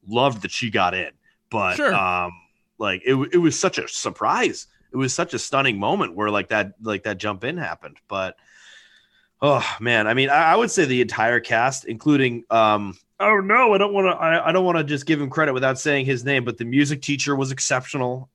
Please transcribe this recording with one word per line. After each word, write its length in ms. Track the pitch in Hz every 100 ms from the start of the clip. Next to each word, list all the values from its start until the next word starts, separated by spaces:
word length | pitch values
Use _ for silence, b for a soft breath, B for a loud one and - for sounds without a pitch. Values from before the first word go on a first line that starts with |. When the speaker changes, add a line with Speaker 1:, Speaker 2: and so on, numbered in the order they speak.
| 98
Speaker 1:
loved 340 | 117 135 110
that 80 | 95
she 200 | - 120
got 220 | 104 90
in, 180 | 92 78 - _ _ _
but, 260 | 110 95 -
Speaker 2:
Sure. 180 | 294
Speaker 1:
um, 380 | 101 92 90 87 87 _ _ _ -
like, 220 | 104 92
it, 60 | 120
w-, 180 | 135 131
it 60 | 175
was 180 | 165 135
such 200 | 190 -
a 80 | -
surprise. 800 | - - - 110 202 202 - - _ _
It 40 | 131
was 180 | 135
such 200 | 147 170
a 40 | 120
stunning 400 | - 135 131 101
moment 380 | 101 202 120 85
where, 140 | 107
like, 180 | 104 95
that, 240 | 107 101 -
like, 220 | 110 101
that 140 | 107 98
jump 260 | 104 98
in 120 | 120 175
happened, 400 | 107 82 76 73 _
but 280 | 98 92 - b b b b b b b b b _
Oh, 220 | 143 135 B -
man. 260 | 117 117 107
I 80 |
mean, 160 | 123 135
I, 220 | 143 165
I 40 | 196
would 140 | 233
say 160 | - 147
the 140 | 127
entire 380 | 117 - 113 120
cast, 440 | - 113 127 135
including, 600 | - 110 151 143 127 117 -
um, 460 | 113 110 104 101 95 _ -
oh, 200 | 202 214
no, 340 | 196 226 247
I 40 | 190
don't 140 | 202
wanna, 180 | 196 190
I, 360 | 170 165 165 160
I 40 |
don't 120 | 180
wanna 180 | 185 165
just 220 | 147 143
give 160 | 139 156
him 80 | 139
credit 240 | 156 151
without 260 | 127 131 131
saying 280 | 151 139 131
his 180 | 127
name, 200 | 131 135
but 120 | 123 113
the 80 |
music 380 | 117 135 143 143
teacher 340 | - 139 143 139
was 160 | 135
exceptional, 800 | 135 - 131 131 143 123 127 131